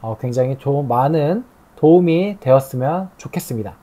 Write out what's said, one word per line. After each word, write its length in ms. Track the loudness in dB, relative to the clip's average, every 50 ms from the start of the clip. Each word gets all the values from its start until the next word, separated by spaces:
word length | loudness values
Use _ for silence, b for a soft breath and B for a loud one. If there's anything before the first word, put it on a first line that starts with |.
어, 140 | -8 -10 -10 -8
굉장히 360 | -6 -4 -2 -2 -2 -2 -4 -6
도-, 240 | -4 -4 -2 -2
많은 640 | -2 -2 0 0 0 0 0 0 0 0 -2 -4 -6 _ _ _ _ _ _
도움이 600 | 2 4 6 6 6 6 4 2 0 0 -4 -6 -6
되었으면 720 | 2 4 4 4 4 0 -6 -4 -4 -2 -2 -4 -6 -10 _
좋겠습니다. 580 | _ -18 -10 -10 -10 -8 -6 -8 -8 -8 -10 -12 _